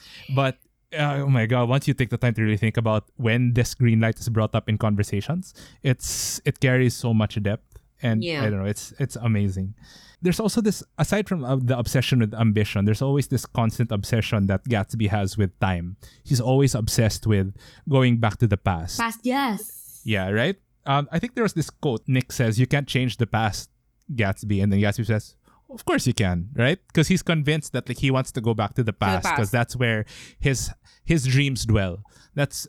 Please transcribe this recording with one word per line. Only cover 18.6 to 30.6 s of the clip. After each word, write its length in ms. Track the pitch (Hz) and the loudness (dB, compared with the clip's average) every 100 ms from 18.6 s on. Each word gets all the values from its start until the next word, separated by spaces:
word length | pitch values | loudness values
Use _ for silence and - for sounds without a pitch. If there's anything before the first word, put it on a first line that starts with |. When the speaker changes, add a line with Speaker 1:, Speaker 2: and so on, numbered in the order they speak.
| - 87 87 - | 0 -2 -4 -4
Speaker 2:
Past, 220 | 226 220 | -4 -4
yes. 760 | 247 262 269 196 - - - - | -2 -2 -2 -4 -8 -18 -20 -10
Speaker 1:
Yeah, 260 | - 104 95 | -4 -2 0
right? 260 | 104 139 202 _ _ - | 0 0 -4 _ _ -2
Um, 220 | 139 143 | -2 0
I 60 | 165 | -4
think 160 | 233 | -4
there 80 | - | -2
was 100 | 214 | -2
this 140 | 165 - | -2 -6
quote, 340 | - 147 113 - | -4 -4 -2 0
Nick 260 | 127 - | 0 0
says, 260 | - 117 107 | 0 0 2
"You 60 | 127 | 2
can't 200 | 143 139 | 0 0
change 300 | 131 123 - | -2 -2 -2
the 100 | 117 | -2
past, 440 | 110 110 - - _ _ _ - | 0 -2 -4 -12 _ _ _ -8
Gatsby." 480 | 127 98 95 107 101 | -2 -2 -2 -2 0
And 100 | 101 | 2
then 80 | 98 | 4
Gatsby 240 | 101 101 110 | 2 0 -2
says, 280 | 107 - _ _ _ - | -2 -4 _ _ _ -20
"Of 160 | 254 | -10
course 220 | - 311 131 | -2 0 0
you 80 | |
can," 340 | - 92 87 92 | 0 0 0 -4
right? 240 | 135 123 185 _ | 0 0 0 _
'Cause 140 | - 156 | 0 2
he's 140 | 185 | 2
convinced 500 | - 165 143 156 - | 0 0 0 -2 -2
that, 160 | 127 - | -6 -6
like, 100 | 120 | -2
he 120 | 139 | 0
wants 200 | 131 127 | 0 -2
to 80 | 131 | -2
go 140 | 113 | -2
back 200 | 110 101 | 0 -2
to 100 | - | -2
the 80 | 110 | -2
Speaker 2:
To 40 | - | 0
the 80 | |
Speaker 1:
past 200 | 98 92 185 | 0 0 0
'cause 240 | 147 104 | 0 0
Speaker 2:
past. 20 | |
Speaker 1:
that's 220 | 123 120 120 | 0 -2 -2
where 300 | 120 110 104 - - - | 0 0 -4 -12 -20 -4
his, 320 | 139 131 | -2 -2